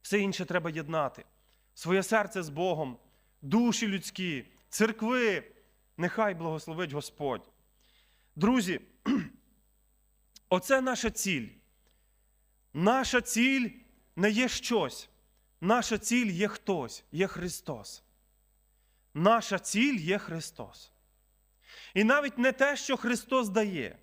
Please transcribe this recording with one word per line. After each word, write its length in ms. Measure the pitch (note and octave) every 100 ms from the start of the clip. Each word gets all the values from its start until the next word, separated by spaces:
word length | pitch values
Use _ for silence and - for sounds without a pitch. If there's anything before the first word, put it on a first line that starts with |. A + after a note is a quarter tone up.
Все 180 | - G#3
інше 260 | G3 F#3
треба 240 | F3 F3 E3
єднати. 560 | D#3+ D3+ D#3+ C3+ - - _ _ _ _
Своє 300 | - D#3+ F#3+
серце 400 | F#3+ A3 G#3 F#3+
з 60 | D#3+
Богом, 480 | C#3+ F#3 D#3 C3+ A#2 _ _ _ _
душі 460 | C#3 G#3 A#3+ - A3
людські, 580 | G3 - - F3+ C#3 - _ _
церкви. 720 | - G#3+ G#3+ A3 B3+ A#3 F3 - - _ _ _ -
Нехай 360 | F3 A3 G#3+
благословить 580 | E3+ E3 D#3 - D#3+ F3
Господь. 580 | C#3+ - - C#3+ A2 - _ _ _ _ _ _ _ _
Друзі, 460 | - G#3 B3+ F#3 D#3+ - _ - B3+ D#3 - _ _ _
<clears throat> 800 | _ _ _ _ _ _ - _
оце 320 | F3+ - C4+
наша 280 | C4 B3 A3+
ціль. 380 | - G3 D3+ G#2+ - _ _ _ _ _ _ _ _ _ _ _
Наша 480 | D3 F#3+ C4 B3 B3
ціль 480 | - G#3+ B3+ C4+ A#3 - - _ _
не 140 | - G3+
є 180 | G#3 B3+
щось. 600 | - - A3+ C#3 - - _ _ _ _ _
Наша 360 | F3+ A#3+ - G#3+
ціль 280 | - A#3+
є 220 | A3+ E3+ G#3
хтось, 560 | G#3 - F3+ A#2 - _
є 160 | D3+ F#3+
Христос. 760 | - F3 - - A#2+ G2 - _ _ _ _ _ _ _ _ _ _ _
Наша 460 | D3 F#3 A#3 - F#3+
ціль 400 | - G3+ C#4 A#3
є 180 | D#3 G3
Христос. 720 | - E3 - - G#2 - - _ _ _ _ _ _ _ _ - -
І 100 | F#3
навіть 340 | A3 C#4+ C#4+ -
не 140 | C4
те, 240 | - C#4 C#4
що 200 | - B3+
Христос 520 | B3 A#3+ - C4 A3
дає. 480 | G3 G#3+ D#3 G#2 -